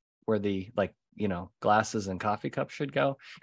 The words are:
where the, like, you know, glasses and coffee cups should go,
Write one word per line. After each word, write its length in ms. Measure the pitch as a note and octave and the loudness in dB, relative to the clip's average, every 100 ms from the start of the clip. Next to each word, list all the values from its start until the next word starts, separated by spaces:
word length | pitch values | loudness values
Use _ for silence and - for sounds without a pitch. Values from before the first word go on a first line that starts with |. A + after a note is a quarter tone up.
| _ _ | _ _
where 140 | - G#2+ | 0 2
the, 320 | G2+ F#2+ F#2+ | 2 -2 -2
like, 200 | - F#2+ - _ - | 0 0 -2 _ -4
you 100 | G#2 | -2
know, 220 | F2 F2+ _ | -2 -6 _
glasses 480 | G#2+ G#2+ G#2+ A2+ F#2+ | 4 4 4 -2 -4
and 120 | F#2 | -2
coffee 300 | G#2+ G#2 - | -2 -2 -4
cups 240 | - - | -4 -6
should 180 | - C#3+ | -6 -4
go, 240 | C#3 C#3 C#3 - - | 0 0 0 -10 0